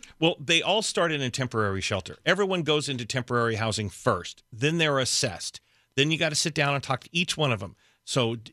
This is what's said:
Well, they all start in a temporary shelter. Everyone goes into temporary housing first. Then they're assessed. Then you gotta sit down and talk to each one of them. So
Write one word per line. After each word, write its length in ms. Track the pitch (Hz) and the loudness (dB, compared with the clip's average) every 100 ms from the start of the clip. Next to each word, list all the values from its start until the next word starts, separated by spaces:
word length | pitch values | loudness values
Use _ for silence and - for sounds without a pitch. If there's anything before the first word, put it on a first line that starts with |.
| - - | -10 0
Well, 160 | 160 - | 2 2
they 220 | 139 165 | 2 2
all 220 | 151 208 | 4 2
start 280 | 208 208 170 | 2 0 0
in 120 | 147 | 0
a 80 | 131 | -2
temporary 500 | - 127 113 104 95 | -2 -2 0 0 -2
shelter. 360 | - 98 - - | -2 -4 -4 -4
Everyone 380 | 160 190 196 180 | 0 2 2 0
goes 260 | 151 151 139 | 2 0 0
into 160 | 127 | -6
temporary 520 | 113 131 117 120 117 107 | -4 -6 -2 0 0 0
housing 340 | 113 107 101 | -2 -2 -4
first. 540 | - 127 92 85 - _ | 0 0 0 -4 -16 _
Then 240 | 110 143 170 | -2 0 2
they're 220 | 156 139 | 2 2
assessed. 600 | 123 - 123 85 - - _ _ _ - | 0 0 -2 -4 -10 -12 _ _ _ 0
Then 160 | 147 | 2
you 80 | 160 | 2
gotta 160 | 160 147 | 0 0
sit 180 | 170 | -2
down 220 | 147 143 139 | 0 0 0
and 80 | |
talk 180 | - 127 | -2 -4
to 80 | - | -2
each 240 | 170 180 - | -4 -2 0
one 160 | 147 | 0
of 100 | 107 | 0
them. 140 | 95 - _ _ - | -4 -14 _ _ -4
So 320 | 139 117 117 - | 0 0 -2 -6